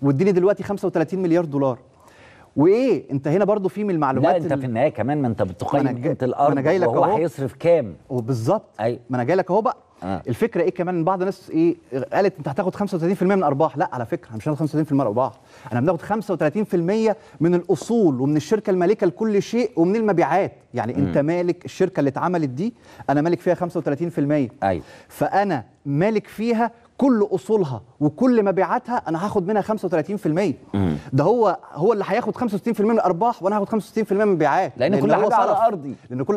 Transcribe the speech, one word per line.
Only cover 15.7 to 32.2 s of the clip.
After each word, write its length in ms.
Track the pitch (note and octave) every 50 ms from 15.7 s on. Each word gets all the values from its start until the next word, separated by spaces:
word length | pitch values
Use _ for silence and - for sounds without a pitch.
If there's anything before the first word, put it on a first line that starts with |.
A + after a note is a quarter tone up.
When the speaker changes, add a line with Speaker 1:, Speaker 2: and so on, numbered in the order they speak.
| A2+ A#2+
Speaker 1:
بناخد 220 | B2+ F3 F#3 D#3+
خمسة 320 | - - G#3 A3+ G3 - F#3
وتلاتين 300 | D3 - G3+ - G#3 G#3+
في 120 | - -
المية 400 | F3 E3 E3+ G#3 A3 A3 A3 G3 - - - - -
من 140 | D3+ E3+ F3+
الأصول 680 | F3 F3 - F#3+ - - - A#3 A#3 G#3 D#3+ C3+ A#2+
ومن 160 | C3 C#3+ D3+
الشركة 340 | D3+ - - A3 G#3 - G#3
المالكة 360 | F#3 F#3 F3 F3+ A3 - G3+
لكل 360 | F3+ E3+ - A3 A3 G#3 G3+
شيء 280 | F#3 - - A#3+ B3 - -
ومن 200 | D#3+ E3 F3+ G3+
المبيعات. 560 | A#3 A3 G#3 F#3 D#3+ D#3 C#3 E3 F#3 F#3 C#3 - - _ _ -
يعني 200 | A#2+ G#2+ A#2 B2
Speaker 2:
مم. 120 | C3+ C#3
Speaker 1:
أنت 120 | - D#3+ D3+
مالك 460 | C#3 D3+ E3+ F3 F3 F3 E3+ F3 -
الشركة 360 | C3+ - - F#3 F3 - E3
اللي 80 | C#3+ C#3
اتعملت 400 | C3 C#3 D3 E3+ F3+ E3+ D#3 C3+
دي، 260 | B2 C3 G3 A#3+ - _ - - - - - -
أنا 100 | C#3 D3
مالك 200 | D3+ E3+ F3 E3
فيها 140 | - F#3 E3+
خمسة 240 | - F3+ F3 - F3
وتلاتين 320 | C#3+ D#3+ C#3+ C3+ F3 E3+
في 100 | - E3
المية. 280 | C#3+ C#3+ D3+ D3+ C3+ A2 - -
Speaker 2:
أيوة. 200 | - G2 F#2 D#2+ - - - - - _
Speaker 1:
فأنا 560 | - - D3 - - F#3+ G#3 G3+ E3 B2 G#2+ - _ _ _
مالك 400 | C#3+ C#3+ D3 F3+ A3 A3 G#3 -
فيها 440 | - - - A3 A#3+ A#3 A3 A#3+ A3 - - _ _ _ -
كل 300 | A#3 C#4+ B3 G#3+ G3+ -
أصولها 500 | F#3+ F3+ - - A3 G#3+ F3+ C#3 B2+ G#2 - - _ _
وكل 440 | C#3+ D3+ D3 - A#3+ C4 B3 A3+ G3+
مبيعاتها، 580 | G3 F3+ F#3 F3+ E3 G#3 B3 - - B3 A3 - D3+
أنا 160 | E3 D#3+ F#3
هاخد 200 | G#3 - G#3 F3
منها 160 | F3+ A3 G#3
خمسة 240 | F3+ - A3 G3+ -
وتلاتين 300 | F3 F3+ D#3+ C#3+ - G#3
في 100 | G3+ -
المية. 280 | E3 D3+ F3 G#3 F3 B2+ - - - -
Speaker 2:
مم. 220 | G2+ F#2+ E2+ D2+ D2 - -
Speaker 1:
ده 120 | - C3+ C#3+
هو، 340 | F#3 A#3 B3 A3 F#3+ E3 - - -
هو 200 | - C#3+ E3 A3
اللي 120 | A#3 G3+ F3 D#3+
هياخد 280 | F#3+ A#3